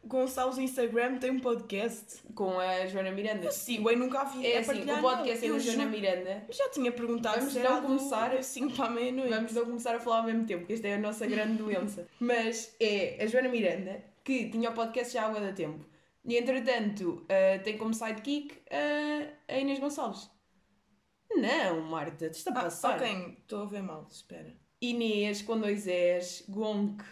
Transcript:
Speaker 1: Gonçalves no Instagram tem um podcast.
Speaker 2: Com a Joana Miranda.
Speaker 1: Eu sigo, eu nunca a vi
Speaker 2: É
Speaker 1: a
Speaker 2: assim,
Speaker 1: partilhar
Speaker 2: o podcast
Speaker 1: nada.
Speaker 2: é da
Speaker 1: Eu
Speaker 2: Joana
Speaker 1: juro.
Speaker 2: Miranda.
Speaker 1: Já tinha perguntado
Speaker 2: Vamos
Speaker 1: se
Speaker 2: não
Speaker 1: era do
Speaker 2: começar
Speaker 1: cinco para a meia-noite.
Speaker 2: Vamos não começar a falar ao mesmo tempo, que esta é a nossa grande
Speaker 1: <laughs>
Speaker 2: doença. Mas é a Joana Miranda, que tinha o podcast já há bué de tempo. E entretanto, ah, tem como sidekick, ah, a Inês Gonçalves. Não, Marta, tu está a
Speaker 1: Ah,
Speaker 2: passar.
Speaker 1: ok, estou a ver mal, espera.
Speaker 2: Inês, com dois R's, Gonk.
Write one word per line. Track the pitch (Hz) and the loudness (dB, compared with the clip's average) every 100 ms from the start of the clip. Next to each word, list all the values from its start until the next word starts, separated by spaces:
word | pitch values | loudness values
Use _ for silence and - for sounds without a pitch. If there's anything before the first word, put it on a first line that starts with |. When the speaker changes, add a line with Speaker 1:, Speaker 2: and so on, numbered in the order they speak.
Speaker 1:
Gonçalves | 220 254 262 262 254 262 | 0 0 0 0 0 0
no | |
Instagram | 262 262 233 226 247 254 | -2 0 2 2 0 0
tem | 254 | 0
um | 262 | 0
podcast. | 254 233 - 196 226 226 - - - | 0 -2 -2 -4 -4 -6 -14 -18 -16
Speaker 2:
Com | - 190 185 | -2 0 2
a | 185 185 185 | 2 0 0
Joana | 196 190 | -2 -2
Miranda. | 196 214 214 170 | -2 -2 -2 -2
Speaker 1:
Eu | |
sigo, | - - 220 220 | -4 -4 0 4
eu | 240 | 4
nunca | 254 269 | 4 0
a | |
vi | 269 254 233 | -2 -2 2
Speaker 2:
É | 240 | 2
Speaker 1:
a | |
Speaker 2:
assim, | 233 | 2
Speaker 1:
partilhar | 214 277 294 | 0 0 2
Speaker 2:
o | |
podcast | 254 254 262 | 4 4 0
Speaker 1:
nada. | 226 226 | 0 0
Speaker 2:
é | |
da | |
Speaker 1:
Eu | 226 | 0
Speaker 2:
Joana | 233 247 | 2 0
Speaker 1:
juro. | 277 | 0
Speaker 2:
Miranda. | 214 196 180 185 202 208 | 0 0 0 -2 -6 -8
Speaker 1:
Já | 466 539 | -2 -2
tinha | 302 240 | 2 0
perguntado | 240 233 233 226 220 | 0 -2 0 0 0
Speaker 2:
Vamos | 277 | 0
Speaker 1:
se | 247 | 2
Speaker 2:
não | 254 | 4
Speaker 1:
era | 254 | 4
do | 285 | 2
Speaker 2:
começar | 269 - 220 240 262 | 0 2 0 2 0
Speaker 1:
cinco | - 254 269 254 | -2 -4 -2 0
para | 233 | 0
a | |
meia-noite. | 233 247 254 262 | 0 0 0 0
Speaker 2:
Vamos | 220 226 | 0 0
não | 226 | 0
começar | 233 240 240 233 | 0 -2 -2 -2
a | |
falar | 233 226 | 2 2
ao | |
mesmo | 226 226 | 4 0
tempo, | 220 175 175 | 0 -4 -2
que | |
esta | 226 202 | -2 0
é | |
a | 202 | 0
nossa | 214 214 214 | -2 -2 0
grande | 208 220 220 | 0 2 0
Speaker 1:
<laughs> | |
Speaker 2:
doença. | 214 190 202 - - - | 0 0 -2 -6 -12 -4
Mas | 240 233 226 233 - - | 2 2 2 -2 -8 0
é | 220 202 180 - | 2 2 0 0
a | 214 | 2
Joana | 247 254 | 4 4
Miranda, | 240 185 165 185 208 - _ | 2 2 0 -4 -8 -12 _
que | - 262 208 | -2 0 0
tinha | 220 226 | 0 0
o | |
podcast | 226 226 247 240 | 0 0 0 -2
já | 240 | 0
há | 220 | 0
bué | 214 | 0
de | 196 | -4
tempo. | 190 151 151 - _ _ _ - | -2 -4 -6 -14 _ _ _ 0
E | 240 | 2
entretanto, | 240 262 247 240 208 202 180 - - | 2 2 2 2 2 0 -2 -4 2
ah, | 190 190 190 | 6 6 4
tem | 202 214 | 0 -2
como | 220 | -2
sidekick, | 226 220 214 277 285 294 - - | -2 -4 -4 -2 -4 -4 -16 -6
ah, | 285 294 294 294 302 294 - - | -2 0 0 0 -2 -4 -10 -4
a | 262 | -2
Inês | 277 269 | 0 0
Gonçalves. | 285 294 240 196 - _ _ _ _ _ _ _ _ _ _ | -2 -2 -4 -6 -14 _ _ _ _ _ _ _ _ _ _
Não, | 392 214 311 202 165 | 2 4 2 2 0
Marta, | 160 160 147 - 160 | -2 -4 -4 -6 -6
tu | |
está | 160 370 | -4 -4
a | 240 | -2
Speaker 1:
Ah, | |
Speaker 2:
passar. | 175 - - - | -2 0 0 2
Speaker 1:
ok, | 240 190 175 - | 0 -2 -6 -14
estou | - 208 | -8 -6
a | 208 | -6
ver | 202 | -6
mal, | 185 156 156 | -8 -10 -14
espera. | - - 170 156 - _ _ | -20 -18 -16 -16 -20 _ _
Speaker 2:
Inês, | 240 240 226 208 208 202 | -2 0 2 2 0 -2
com | 220 226 | -2 0
dois | 208 202 196 | 0 -2 0
R's, | 180 175 175 180 - - | 4 4 4 -2 -10 -8
Gonk. | 196 214 208 202 208 - | -4 -2 0 0 -2 -12